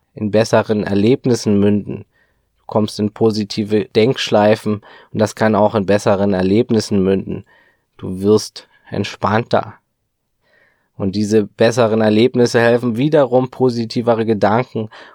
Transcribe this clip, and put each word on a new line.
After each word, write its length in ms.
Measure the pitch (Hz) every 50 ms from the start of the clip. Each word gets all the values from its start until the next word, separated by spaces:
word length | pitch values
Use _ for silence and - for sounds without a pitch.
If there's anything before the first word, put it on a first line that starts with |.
| _ _ -
in 160 | - 107 104
besseren 540 | 98 107 110 - - 110 110 - 110 104 95
Erlebnissen 760 | - 98 101 101 113 135 - - 131 117 - - 113 101 101
münden. 460 | 98 104 104 101 98 - - - - _ _ _ _ _ _ _ _ _ _ _
Du 40 | _
kommst 340 | - - 113 107 104 - -
in 140 | 107 101 -
positive 800 | - 113 113 104 107 104 101 - 113 107 101 107 107 95 - -
Denkschleifen 840 | 113 107 127 131 - - - 117 107 104 107 110 - - 110 107 101 _ - - - - _ -
und 60 | 110
das 160 | 107 104 -
kann 200 | - 113 110 107
auch 200 | 98 107 104 -
in 100 | 110 95
besseren 480 | 90 98 104 - 113 101 95 101 101 98
Erlebnissen 720 | 92 95 95 98 113 120 - 117 107 - - 107 98 92
münden. 400 | 95 98 98 107 107 - - - _ _ _ _ _ _ _ _ _ _ -
Du 240 | 98 95 92 92 98
wirst 460 | 101 107 104 - - _ - - _ _ _ _ -
entspannter. 840 | - 98 101 - - - - 98 107 113 113 - - 104 - 107 - _ _ _ _ _ _ _ _ _ _ _ _ _ _ _ _ _ _ _ _ _ _ _ _
Und 200 | - 104 98 92
diese 280 | 104 107 101 110 110 101
besseren 580 | - _ - 113 113 110 123 117 107 110 110 110
Erlebnisse 580 | 107 107 107 117 127 - 123 120 117 - 120
helfen 380 | 117 117 120 120 123 123 110 113
wiederum, 520 | 135 151 156 151 139 123 123 127 127 127
positivere 760 | - - 131 131 120 117 113 110 - 127 113 120 117 110 113
Gedanken 640 | 110 113 98 107 101 107 120 127 - - 117 110 - - - - -